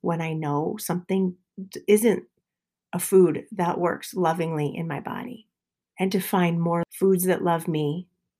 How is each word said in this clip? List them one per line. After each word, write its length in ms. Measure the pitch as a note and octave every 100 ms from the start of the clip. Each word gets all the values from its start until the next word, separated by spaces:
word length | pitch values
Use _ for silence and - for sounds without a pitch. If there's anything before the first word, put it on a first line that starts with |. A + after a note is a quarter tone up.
when 200 | F3+ E3
I 120 | D#3+
know 440 | D#3+ D3+ C#3+ D#3 G#3+
something 560 | - F3 - F#3+ F#3 F3+ _ - F#3+
d-, 120 | - -
isn't 380 | G#3 A3+ F3+ - _ _ _ _ _ _
a 60 | F3
food 460 | - F#3+ F3 D3+ -
that 260 | F#3 E3+ F3
works 360 | F3 - -
lovingly 580 | F#3 E3 E3+ E3 D#3 D3
in 140 | - E3
my 120 | E3
body, 480 | - - - - - _ _ _ _ -
and 120 | F#3+
to 80 | F#3+
find 400 | - F#3+ F3 E3+
more 220 | E3+ E3+ E3+
foods 320 | - F#3+ F#3
that 180 | F#3 F3
love 260 | F3+ E3 E3+
me, 400 | D#3 D3 E3 - _ _ _